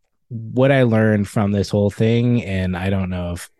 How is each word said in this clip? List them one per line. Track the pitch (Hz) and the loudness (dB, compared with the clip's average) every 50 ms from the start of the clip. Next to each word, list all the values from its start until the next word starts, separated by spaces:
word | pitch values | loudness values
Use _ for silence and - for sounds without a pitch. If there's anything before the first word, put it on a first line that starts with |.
| _ _ _ _ _ - | _ _ _ _ _ -14
what | 120 113 113 110 113 123 135 135 139 | -12 -12 -10 -6 0 2 4 4 4
I | 135 127 | 4 4
learned | 120 110 110 110 110 107 101 101 - | 4 4 4 4 4 2 2 0 -2
from | - 117 101 101 101 | -2 -2 0 0 0
this | 101 95 - | 0 0 0
whole | - 104 101 101 | 0 0 0 0
thing, | - - 110 113 117 117 120 123 120 120 - | 0 0 0 2 2 2 2 2 0 0 -2
and | 95 98 92 92 92 90 | -2 -4 -4 -2 -2 -4
I | 87 92 98 | -4 -2 -2
don't | 98 95 92 90 | -2 -2 -2 -4
know | 92 90 87 87 87 | -4 -6 -6 -6 -8
if | 87 - - _ | -10 -12 -16 _